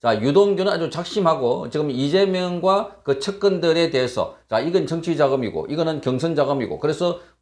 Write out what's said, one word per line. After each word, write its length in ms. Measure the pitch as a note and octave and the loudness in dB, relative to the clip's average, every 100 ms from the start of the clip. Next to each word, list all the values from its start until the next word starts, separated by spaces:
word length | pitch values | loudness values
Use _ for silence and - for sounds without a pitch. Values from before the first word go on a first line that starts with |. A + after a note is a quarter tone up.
자, 200 | A#2 G#2+ | 2 2
유동규는 520 | A#2+ D3 G3+ F#3+ F#3 | 4 4 4 4 0
아주 160 | - E3 | 0 -2
작심하고 800 | D#3 F3 G#3+ F3 D#3 B2 A#2+ - | -4 -6 0 2 2 0 -2 -2
지금 220 | D3+ D3+ | -4 -4
이재명과 1120 | B2+ C#3 E3+ G3 F#3 F3+ F3 F3+ F#3+ A3+ - | -2 0 2 2 0 -4 -2 0 0 -2 -8
그 140 | - C#3 | -4 -2
측근들에 720 | - G3 G3+ F#3 E3 D#3+ E3 | -2 0 0 2 2 2 2
대해서, 460 | C3+ B2+ A2+ F2+ - _ | 2 0 -2 -4 -6 _
자, 100 | A2 | -2
이건 280 | C#3 F3+ D3 | 2 0 0
정치 300 | E3 E3 D#3 | -4 -4 2
자금이고 500 | C#3+ C3+ A2+ D#2+ - | 2 2 -2 -6 -6
이거는 340 | D3+ D#3+ D#3 | -4 -2 -2
경선 340 | - C3 E3 | -2 -2 -2
자금이고 440 | D#3 C#3 C#3+ A2 - | 0 0 0 -4 -4
그래서 420 | D3 D#3 F3 E3+ - _ | -4 -2 -2 -4 -10 _